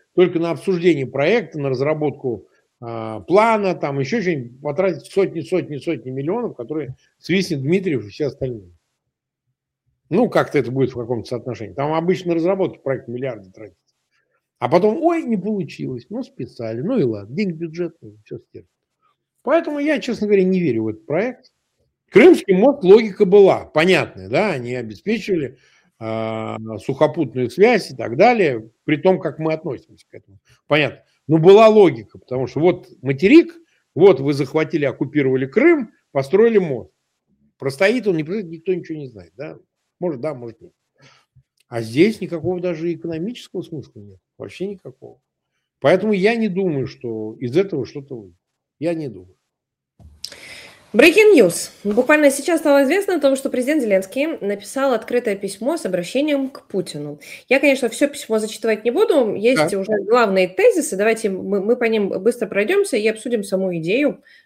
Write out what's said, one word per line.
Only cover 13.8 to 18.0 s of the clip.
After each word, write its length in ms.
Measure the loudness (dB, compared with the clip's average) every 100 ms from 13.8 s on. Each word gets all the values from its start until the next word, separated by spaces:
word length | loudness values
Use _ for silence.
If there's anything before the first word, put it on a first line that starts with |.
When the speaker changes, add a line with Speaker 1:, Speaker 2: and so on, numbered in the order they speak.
| _ _ _ _ _ _ _ _
Speaker 1:
А 100 | 2
потом, 320 | 2 2 2
ой, 220 | 0 0
не 140 | -2 -4
получилось, 680 | -2 -6 -6 -10 -10 -10 -12
ну, 120 | -12
списали, 580 | -12 _ -14 -10 -10 -8
ну 180 | -4 -2
и 60 |
ладно, 300 | -2 -2 -10
деньги 180 | -6 -6
бюджетные, 640 | -6 -10 -8 -10 -10